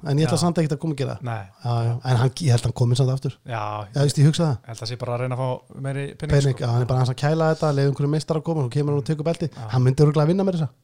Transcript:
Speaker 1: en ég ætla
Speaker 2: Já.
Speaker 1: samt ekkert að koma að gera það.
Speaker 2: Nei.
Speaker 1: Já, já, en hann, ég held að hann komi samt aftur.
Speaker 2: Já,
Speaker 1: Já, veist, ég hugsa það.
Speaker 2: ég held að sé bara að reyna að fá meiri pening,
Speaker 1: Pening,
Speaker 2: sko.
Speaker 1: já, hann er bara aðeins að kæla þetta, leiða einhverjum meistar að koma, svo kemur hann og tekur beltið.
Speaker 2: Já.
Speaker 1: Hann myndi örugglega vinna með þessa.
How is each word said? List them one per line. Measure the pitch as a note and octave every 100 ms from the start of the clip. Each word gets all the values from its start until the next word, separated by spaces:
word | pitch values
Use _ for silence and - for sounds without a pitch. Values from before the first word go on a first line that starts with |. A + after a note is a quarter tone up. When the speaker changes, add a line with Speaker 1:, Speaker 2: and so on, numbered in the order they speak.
| -
Speaker 1:
en | C#3
ég | D#3
ætla |
Speaker 2:
Já. | E3
Speaker 1:
samt | F3 E3+
ekkert | D#3
að | D3
koma | D#3+
að | C#3+
gera | B2+
það. | A#2
Speaker 2:
Nei. | B2 A2+ F#2+ _
Speaker 1:
Já, | B2 A#2 A#2
já, | A#2+
en | C3 B2+
hann, | C3
ég | - D#3+
held | A#2+
að |
hann | A#2+
komi | - A#2+ B2
samt | C3
aftur. | C3 C#3 - -
Speaker 2:
Já, | A#2 G#2 G#2 G2+
Speaker 1:
Já, | C#3+
veist, | C#3+ C#3+
ég | D3
hugsa | D#3
það. | E3 A#2+
Speaker 2:
ég | -
held | A#2
að | A2+
sé | A#2+
bara | B2
að | A#2+
reyna | B2+ B2
að |
fá | C3 B2+ _ -
meiri | C3+ C#3 C#3 -
pening, | D3+
Speaker 1:
Pening, | D3 C#3 B2+
Speaker 2:
sko. |
Speaker 1:
já, | B2+
hann | A#2+
er | B2+
bara | B2+
aðeins | B2+
að | B2+
kæla | D3 D#3+ D#3+
þetta, | D#3 D#3
leiða | C#3 C#3
einhverjum | C#3 C#3+
meistar | D#3 - D#3+
að |
koma, | D3 D#3+
svo | B2+
kemur | C3+ D3
hann | C#3+
og | A2+
tekur | D#3 D#3
beltið. | E3+ E3
Speaker 2:
Já. | - A2
Speaker 1:
Hann | B2
myndi | B2+ C3+
örugglega | D3+ D3+ D3+
vinna | F#3
með | G3 F3
þessa. | D3+ _